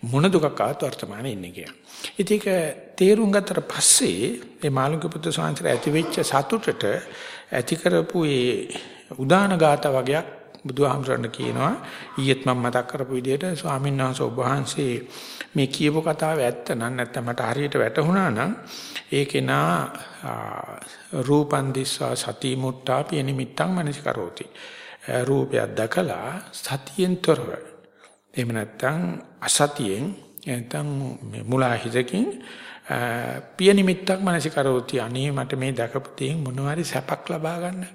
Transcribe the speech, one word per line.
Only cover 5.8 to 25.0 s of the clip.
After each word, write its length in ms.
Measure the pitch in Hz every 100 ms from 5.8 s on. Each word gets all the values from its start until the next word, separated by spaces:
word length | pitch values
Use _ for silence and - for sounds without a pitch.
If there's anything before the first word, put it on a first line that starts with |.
| -
වෙච්ච 280 | 151 170 -
සතුටට 640 | 160 135 143 226 185 - 101 117 - - - - -
ඇති 280 | 131 123 160
කරපු 500 | 180 175 165 185 156
ඒ 420 | 135 123 107 - - - - -
උදාන 420 | - 135 180 202 185
ගාථා 360 | 156 143 147
වගේක් 320 | 131 127 147 170 - - -
බුදුහාමුදුරන් 680 | 139 131 143 135 131 123 120
කියනවා. 460 | - 127 120 143 254 - - -
ඊයේත් 300 | - 135 131
මම 140 | 135 123
මතක් 280 | 120 123 120
කරපු 280 | 143 127
විදිහට 300 | 131 123 139 180
ස්වාමීන් 440 | 160 160 135 139 139
වහන්සේ 260 | 131 131
ඔබ 120 | 127 120
වහන්සේ 720 | 127 139 127 - 139 120 - - - - -
මේ 160 | 165 131
කියපු 360 | - 151 156
කතාව 360 | 156 156 156 160
ඇත්ත 320 | 123 120 -
නම් 240 | 135 117
නැත්නම් 320 | 127 120 139 120
මට 140 | 123
හරියට 320 | 117 120 143
වැටහුණා 560 | 139 113 135 151 190 185
නම් 220 | 107 143 226 - - - - -
ඒ 160 | 139
කෙනා, 680 | 139 139 131 139 156 170 135 - - -
ආ, 600 | - 58 53 - - - - - - 143
රූපං 520 | 127 147 147 143 135
දිස්වා 440 | 131 131 - 131 123
සති 400 | - 117 135 127
මුට්ටා 480 | 131 131 - 143
පිය 180 | 151 156
නිමිත්තං 480 | 135 135 131 - 170
මනසිකරෝති. 760 | 185 156 139 - - 87 - - - - - - -